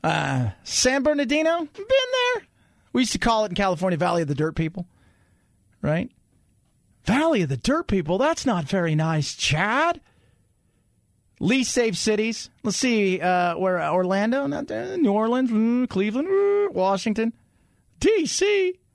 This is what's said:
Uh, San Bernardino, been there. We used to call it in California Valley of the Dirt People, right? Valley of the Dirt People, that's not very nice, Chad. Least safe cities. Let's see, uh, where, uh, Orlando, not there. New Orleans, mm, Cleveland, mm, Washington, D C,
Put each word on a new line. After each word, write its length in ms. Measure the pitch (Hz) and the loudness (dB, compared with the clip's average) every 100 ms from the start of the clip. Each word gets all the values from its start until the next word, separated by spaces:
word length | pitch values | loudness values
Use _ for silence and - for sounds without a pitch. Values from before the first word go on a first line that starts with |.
Uh, 480 | 165 156 143 131 117 - | -2 -2 -2 -2 -2 -6
San 380 | - - 254 277 | -6 0 2 2
Bernardino, 580 | 285 294 262 294 320 339 | 2 0 0 0 2 0
been 260 | 311 - 415 | -4 -10 0
there. 560 | 539 508 508 494 480 - _ _ _ _ | 2 2 0 0 -2 -6 _ _ _ _
We 80 | 247 | -2
used 120 | 247 | -2
to 40 | 190 | 0
call 260 | 233 220 | 0 2
it 60 | 214 | 0
in 60 | 180 | 0
California 420 | 196 170 185 165 | 0 0 0 0
Valley 240 | 175 170 | 0 0
of 60 | 151 | -2
the 80 | 147 | -2
Dirt 200 | 156 160 | -2 -2
People, 320 | 160 180 175 _ _ _ _ _ _ _ _ _ | -4 -6 -12 _ _ _ _ _ _ _ _ _
right? 300 | 147 160 247 - _ _ _ _ _ _ _ _ - | -2 -2 -4 -12 _ _ _ _ _ _ _ _ 0
Valley 360 | 254 320 262 | 2 2 2
of 80 | 151 | 0
the 80 | 135 | -2
Dirt 300 | - 311 - | -2 -2 0
People, 320 | 190 151 190 | -2 0 0
that's 260 | 285 330 269 | 0 0 0
not 200 | 180 143 | 0 0
very 280 | 196 170 | 0 0
nice, 400 | 156 160 156 143 | 0 0 0 -2
Chad. 640 | - - 151 202 254 339 330 - _ _ _ _ _ _ _ _ _ _ _ _ _ | -4 -2 0 0 2 0 -2 -10 _ _ _ _ _ _ _ _ _ _ _ _ _
Least 320 | 190 262 233 | 0 0 0
safe 260 | 247 226 175 | 0 0 0
cities. 540 | 220 208 226 220 - _ | 0 0 0 -4 -12 _
Let's 160 | 220 - | -4 0
see, 420 | 254 226 196 185 | 2 2 2 0
uh, 380 | 180 180 175 170 | 0 2 0 0
where, 220 | 185 180 | -2 0
uh, 120 | 151 | 0
Orlando, 540 | 180 180 196 220 262 277 | 0 2 0 0 0 -2
not 220 | 294 294 | -4 -6
there. 280 | 220 381 381 | -6 -6 0
New 160 | 247 | 2
Orleans, 380 | 208 226 247 254 | 2 2 0 0
mm, 400 | 220 226 247 254 | 2 2 0 0
Cleveland, 380 | 185 208 240 339 | -2 -2 -2 0
mm, 440 | 381 403 403 403 | 2 2 2 0
Washington, 600 | 180 185 196 226 214 226 - _ _ _ _ _ _ | 0 0 0 -2 -2 -2 -4 _ _ _ _ _ _
D 280 | 403 440 302 | 2 2 0
C, 520 | - 392 403 370 370 _ | 0 2 2 0 -4 _